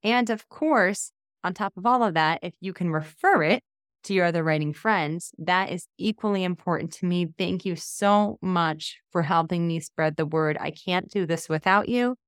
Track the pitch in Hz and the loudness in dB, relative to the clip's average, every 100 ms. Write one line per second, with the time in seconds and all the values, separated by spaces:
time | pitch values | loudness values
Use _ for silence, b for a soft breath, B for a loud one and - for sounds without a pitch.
0 | 214 240 233 220 - - 311 269 185 202 | 2 0 0 -4 -6 -4 2 4 2 0
1 | - _ _ _ 180 180 202 190 214 254 | -8 _ _ _ -8 -4 -8 -2 0 2
2 | 226 165 156 165 143 - 185 180 175 156 | 2 2 2 0 -6 -10 -12 -4 -2 -2
3 | 156 - 370 381 156 240 _ _ _ _ | -4 -2 2 4 4 2 _ _ _ _
4 | - 190 175 165 160 156 151 151 220 208 | -2 2 2 2 2 0 0 -2 0 0
5 | 151 165 - - 160 180 190 180 - _ | 0 -4 -8 -10 0 0 0 -6 -10 _
6 | 214 214 214 196 185 175 - 165 170 - | -4 -2 -2 0 -2 -4 -2 -2 -4 -4
7 | 180 175 170 160 180 185 190 165 - - | -2 0 -2 -4 -4 -2 -4 -6 -8 -2
8 | 202 208 208 - 185 180 160 151 - - | 2 4 2 -2 -2 0 0 -2 -10 -16
9 | _ 180 151 170 165 175 170 165 - - | _ -2 2 0 0 0 0 -2 -6 -2
10 | 156 151 156 160 156 156 147 151 - 180 | -2 0 -2 0 0 -2 -6 -8 -4 -4
11 | - 208 170 165 - 156 185 196 - 240 | -2 -4 -2 -4 -2 -2 2 2 2 0
12 | 247 254 | 0 -4